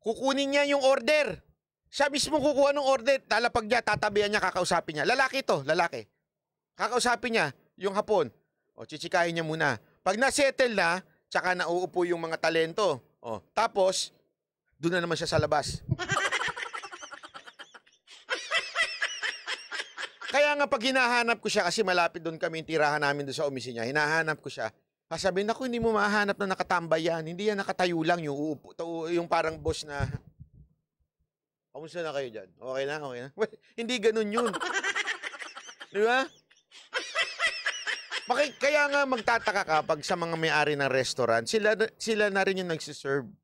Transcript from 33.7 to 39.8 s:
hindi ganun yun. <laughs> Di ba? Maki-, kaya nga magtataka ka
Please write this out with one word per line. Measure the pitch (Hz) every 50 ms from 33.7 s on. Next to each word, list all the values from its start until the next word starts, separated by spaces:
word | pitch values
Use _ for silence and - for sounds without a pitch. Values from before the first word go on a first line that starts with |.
| _ -
hindi | 233 220 247 247
ganun | 196 233 220 220 220 208 202
yun. | 233 240 226 185 - - 359 - 392 381 392 403 - 415 - - 359 -
<laughs> | - - - - - - - - - - _ - - -
Di | 196
ba? | 208 226 240 254 262 311 - _ _ _ - _ _ _ - - - - - 523 - 494 - 605 679 - - - 679 330 - - - - - - - - - 480 - - - 240 -
Maki-, | - 247 254 294 294 - -
kaya | - 277 294 302 294 285
nga | 277 285 285
magtataka | 269 254 233 214 - 233 226 - - 196 196 190
ka | - 156 156